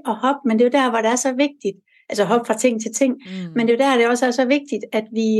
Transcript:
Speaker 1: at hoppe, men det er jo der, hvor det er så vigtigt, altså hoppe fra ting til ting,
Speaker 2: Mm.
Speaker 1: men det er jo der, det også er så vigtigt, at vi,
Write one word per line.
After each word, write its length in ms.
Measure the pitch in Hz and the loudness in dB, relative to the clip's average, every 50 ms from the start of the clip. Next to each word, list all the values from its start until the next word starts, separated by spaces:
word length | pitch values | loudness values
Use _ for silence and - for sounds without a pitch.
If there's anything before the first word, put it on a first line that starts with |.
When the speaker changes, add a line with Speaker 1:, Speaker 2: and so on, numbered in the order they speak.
| - | -6
Speaker 1:
at 80 | 262 220 | -6 -6
hoppe, 240 | 220 247 262 285 277 - | -2 0 -2 -2 0 -2
men 140 | 226 226 220 | 0 2 4
det 60 | 240 | 2
er 40 | 247 247 285 | 4 4 2
jo 40 | 262 | 2
der, 60 | 247 | 2
hvor 120 | 220 226 | 0 0
det 100 | 220 220 | 0 0
er 40 | 240 | 0
så 180 | 247 - 269 254 | 0 -2 -2 0
vigtigt, 440 | 247 294 285 285 _ - 202 196 _ _ _ _ _ _ - | 0 -2 -2 -2 _ -8 -8 -8 _ _ _ _ _ _ -8
altså 140 | - 202 202 | -2 -2 0
hoppe 220 | 175 226 240 240 | 2 2 0 0
fra 100 | - - | -2 -4
ting 240 | - - 254 233 220 | 0 0 0 0 0
til 120 | 220 220 226 | -6 -8 -2
ting, 200 | - 277 254 247 | 0 0 0 0
Speaker 2:
Mm. 380 | - - 185 185 190 180 170 160 | -4 -10 -14 -12 -10 -10 -6 -4
Speaker 1:
men 120 | 240 226 | -2 0
det 60 | 226 233 233 | 0 2 2
er 40 | 269 | 2
jo 60 | 277 | 2
der, 60 | 262 | 4
det 100 | 240 233 | 2 2
også 180 | 233 247 240 262 | 2 2 0 0
er 60 | 247 | -2
så 140 | 240 254 262 | 0 0 0
vigtigt, 380 | 240 285 294 285 - - - - - - | 2 0 0 0 -6 -8 -8 -8 -4 -4
at 100 | 220 220 - 226 | -6 -6 -4 -4
vi, 140 | 220 220 220 220 | -2 0 2 2